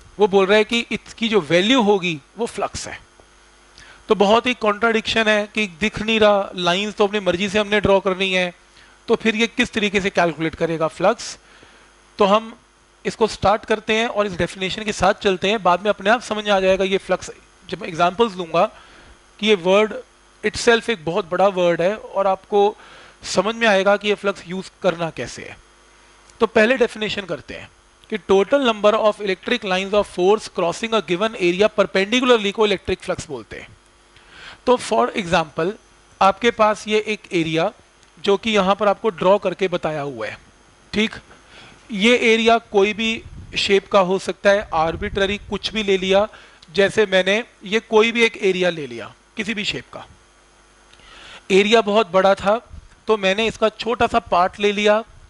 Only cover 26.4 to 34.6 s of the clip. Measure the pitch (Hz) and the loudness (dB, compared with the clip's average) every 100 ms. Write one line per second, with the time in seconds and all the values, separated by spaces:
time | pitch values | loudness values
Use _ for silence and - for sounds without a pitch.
26.4 | 220 - 220 254 220 220 214 208 190 147 | 0 2 2 2 0 -2 -8 -8 -8 -10
27.4 | - 95 107 _ _ _ _ 220 - 190 | -10 -16 -16 _ _ _ _ -8 2 2
28.4 | 196 285 254 214 208 214 220 208 202 185 | 4 2 0 2 2 4 2 0 -4 -6
29.4 | - 240 208 185 196 208 196 - 180 214 | -4 -4 -2 -4 0 0 0 0 2 2
30.4 | - - 170 170 226 226 160 175 220 226 | 0 -4 -4 -4 -4 -4 -2 -2 -4 -2
31.4 | 175 180 208 - 190 190 196 247 240 233 | -2 2 0 2 0 0 0 0 4 2
32.4 | 202 196 214 190 - 190 - 175 - 131 | 2 0 0 0 -4 -6 -6 -8 -8 -12
33.4 | 104 69 - - _ _ _ _ _ - | -12 -16 -18 -20 _ _ _ _ _ -20
34.4 | - - | -20 -6